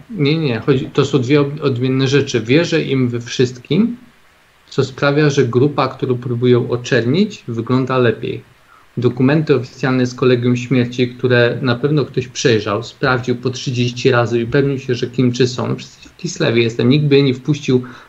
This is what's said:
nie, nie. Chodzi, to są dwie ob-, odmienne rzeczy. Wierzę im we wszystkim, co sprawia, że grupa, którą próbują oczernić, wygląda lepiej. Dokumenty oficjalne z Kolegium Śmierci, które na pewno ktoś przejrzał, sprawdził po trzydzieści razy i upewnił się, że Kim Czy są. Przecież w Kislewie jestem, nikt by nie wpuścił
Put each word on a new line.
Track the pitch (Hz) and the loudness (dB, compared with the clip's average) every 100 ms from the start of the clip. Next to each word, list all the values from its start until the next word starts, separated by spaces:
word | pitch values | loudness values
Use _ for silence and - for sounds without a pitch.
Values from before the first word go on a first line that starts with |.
| - | -10
nie, | 202 139 160 | -2 0 0
nie. | 147 110 | -2 -2
Chodzi, | - 139 - | 0 0 0
to | - | -2
są | 131 139 | 2 0
dwie | 120 147 | 2 2
ob-, | 139 147 | 2 -2
odmienne | 143 120 131 131 135 | -4 -2 0 0 2
rzeczy. | 139 139 120 | 2 0 -2
Wierzę | 107 147 170 160 | 2 2 2 -2
im | 143 135 123 | 0 0 0
we | 120 | -4
wszystkim, | - - 123 - - 165 240 - - _ _ _ _ _ _ | -8 -2 -2 -2 -2 0 0 -2 -16 _ _ _ _ _ _
co | - | -4
sprawia, | 120 - 143 147 151 | -4 0 0 4 2
że | 139 | 2
grupa, | 117 120 143 147 131 | 2 2 2 0 -4
którą | - 127 123 | -4 -4 -4
próbują | 123 117 123 120 - | -4 0 2 2 2
oczernić, | 120 - 123 117 165 208 - - | -4 0 0 2 0 0 -4 -8
wygląda | 117 117 127 127 127 | -8 -2 0 0 2
lepiej. | 120 - - 120 - _ _ _ _ - | 2 0 -6 -10 -14 _ _ _ _ -2
Dokumenty | 120 123 131 156 151 | -2 2 2 2 2
oficjalne | 131 120 - 135 127 123 | 0 -2 -6 -2 0 -2
z | |
Kolegium | - 127 123 123 123 | 0 2 2 2 -2
Śmierci, | - 131 120 - 123 | 0 0 0 -2 -4
które | - 123 123 120 - | -2 0 2 2 0
na | 131 120 | -2 -2
pewno | 147 151 | 0 0
ktoś | 123 131 123 | 0 -4 -6
przejrzał, | - 139 107 104 104 | -2 2 2 0 -4
sprawdził | - - 139 127 127 120 | -6 -4 -2 -2 -2 -4
po | 120 | -4
trzydzieści | - 139 123 120 120 131 | -6 -6 -2 -2 0 2
razy | 120 110 117 | 2 2 0
i | |
upewnił | 117 143 139 131 | 0 0 0 -2
się, | 131 | -4
że | 117 123 | -4 -4
Kim | - 123 | 0 0
Czy | 123 123 | 2 0
są. | - 117 - | 0 -6 -6
Przecież | - - | -10 -20
w | - - | -20 -12
Kislewie | 170 - 139 117 | -10 -2 0 2
jestem, | 117 117 120 | 0 0 2
nikt | 147 | 2
by | 147 139 | 4 4
nie | 139 | 4
wpuścił | - 156 143 - 127 123 - | 0 -4 -4 0 0 -2 -18